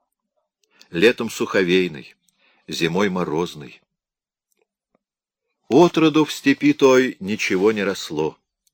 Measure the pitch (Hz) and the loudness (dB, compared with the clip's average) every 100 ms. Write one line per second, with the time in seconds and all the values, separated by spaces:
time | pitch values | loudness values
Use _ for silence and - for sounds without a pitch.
0 | _ _ _ _ _ _ _ _ _ 85 | _ _ _ _ _ _ _ _ _ 0
1 | 110 - 113 - 117 104 90 90 90 71 | 2 2 -6 -6 -4 -2 2 2 0 -6
2 | - _ _ _ _ _ - 78 82 87 | -20 _ _ _ _ _ -14 -4 -2 0
3 | 104 90 80 78 87 76 65 - _ _ | -2 -2 -4 -4 -6 -10 -20 -20 _ _
4 | _ _ _ _ _ _ _ _ _ _ | _ _ _ _ _ _ _ _ _ _
5 | _ _ _ _ _ _ - 127 175 165 | _ _ _ _ _ _ 2 4 4 4
6 | 156 151 147 - 139 135 143 143 135 127 | 2 2 -2 -2 -2 0 0 4 4 4
7 | 127 - 95 107 - 95 107 107 98 92 | 2 -4 -8 -6 -4 0 0 0 -4 -6
8 | - 76 78 - _ _ _ | -8 -6 -6 -8 _ _ _